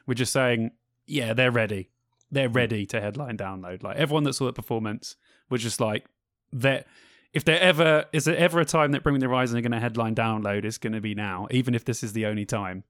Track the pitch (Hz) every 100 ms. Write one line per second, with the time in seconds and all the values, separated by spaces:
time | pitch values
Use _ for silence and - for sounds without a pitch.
0 | - 120 120 139 127 120 113 - _ _
1 | _ 147 113 117 127 120 110 101 92 _
2 | _ _ _ 139 131 120 117 110 101 113
3 | 104 110 139 110 98 95 90 92 98 98
4 | 151 151 147 127 131 120 - 117 110 107
5 | - - _ _ _ 127 113 - 110 107
6 | - _ _ _ _ 131 131 131 - _
7 | - _ _ 151 147 160 185 156 160 151
8 | - 156 147 165 175 170 160 165 147 139
9 | 147 143 131 127 127 117 117 117 120 113
10 | 113 110 113 110 104 101 107 113 113 110
11 | 107 104 104 92 107 127 123 120 - 117
12 | 113 107 107 107 104 110 98 95 -